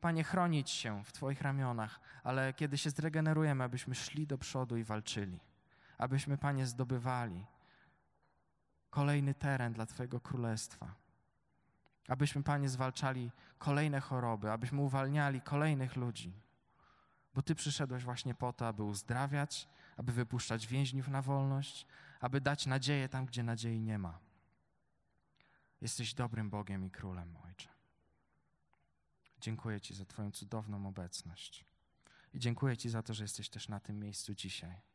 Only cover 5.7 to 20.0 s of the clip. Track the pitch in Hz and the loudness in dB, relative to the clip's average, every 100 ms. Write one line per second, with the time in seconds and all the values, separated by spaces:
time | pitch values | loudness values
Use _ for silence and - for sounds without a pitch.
5.7 | _ - - 127 135 143 139 143 139 131 | _ -20 -2 0 2 2 0 2 2 0
6.7 | 120 123 127 123 127 120 87 101 - _ | 0 0 0 2 0 0 -4 -10 -16 _
7.7 | - - _ _ _ _ _ _ _ _ | -20 -20 _ _ _ _ _ _ _ _
8.7 | _ _ - 143 147 139 135 143 135 120 | _ _ 2 4 4 4 2 0 2 0
9.7 | 113 110 - 123 123 - 127 117 110 - | -2 -4 -4 -4 -4 -4 -2 0 0 -4
10.7 | - - 92 _ _ _ _ _ _ _ | -10 -14 -14 _ _ _ _ _ _ _
11.7 | _ _ _ - 131 143 143 139 143 139 | _ _ _ -2 4 4 2 2 4 2
12.7 | 127 131 127 139 131 120 - - - - | 2 0 2 0 0 -4 -8 -20 -6 2
13.7 | 143 151 143 - 131 120 113 107 113 120 | 4 4 2 0 0 2 2 2 0 0
14.7 | 139 143 135 135 147 143 135 - 143 156 | 2 2 4 2 4 4 2 0 2 4
15.7 | 143 127 127 123 113 87 98 - _ _ | 4 0 0 -2 -2 -8 -12 -18 _ _
16.7 | _ _ _ _ _ _ 127 139 156 - | _ _ _ _ _ _ -6 0 0 0
17.7 | 143 143 127 123 120 135 117 127 120 120 | 0 -2 -2 -4 -4 -2 0 -2 0 -2
18.7 | 107 104 101 - 120 139 143 147 - - | 0 0 -2 -2 0 2 2 0 -2 -10
19.7 | - - - | -16 -20 -6